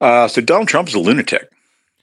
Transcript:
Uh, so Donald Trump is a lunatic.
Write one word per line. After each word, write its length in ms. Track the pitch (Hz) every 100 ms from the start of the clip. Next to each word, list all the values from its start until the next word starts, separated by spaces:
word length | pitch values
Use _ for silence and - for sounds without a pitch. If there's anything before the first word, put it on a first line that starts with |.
Uh, 280 | 127 120 113
so 120 | 127
Donald 280 | 120 180 220
Trump 200 | 151 175
is 60 |
a 60 | 107
lunatic. 500 | 85 147 - - - _ _ _ _ _